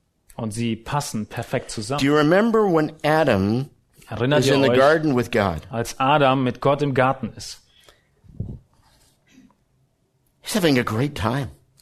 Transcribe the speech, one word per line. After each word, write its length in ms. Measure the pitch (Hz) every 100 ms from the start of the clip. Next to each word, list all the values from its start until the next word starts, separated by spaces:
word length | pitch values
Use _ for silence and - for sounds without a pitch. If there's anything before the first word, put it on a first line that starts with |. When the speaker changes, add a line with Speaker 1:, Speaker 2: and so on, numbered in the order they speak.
| _ _ _ -
Speaker 1:
Und 160 | 113
sie 240 | 104 117 110
passen 480 | - 147 - 113 104
perfekt 460 | - 117 131 -
zusammen. 280 | - 107 139
Speaker 2:
Do 60 | 135
you 100 | 147
remember 440 | 147 185 233 220
when 340 | 208 160 151 -
Adam 640 | 147 156 160 101 98 117 139 _ _ _ -
Speaker 1:
Erinnert 300 | 107 123 147
Speaker 2:
is 60 | 131
Speaker 1:
ihr 80 | 139
Speaker 2:
in 80 |
the 60 | 135
Speaker 1:
euch, 80 | 123
Speaker 2:
garden 380 | 139 160 156 127
with 120 | 117
God? 320 | 117 98 80 -
Speaker 1:
als 280 | 113 117 -
Adam 420 | 135 147 135 135 127
mit 160 | 120
Gott 200 | 135 143
im 120 | 147
Garten 400 | 131 127 135 104 -
ist? 240 | - - _ _ - _ _ _ - - - - _ _ _ _ _ _ _ - _ _ _ _ _ _ _ _ _ _
Speaker 2:
He's 140 | - 220
having 220 | 170 131
a 40 |
great 320 | 120 110 147 -
time. 340 | 113 127 135 - _ _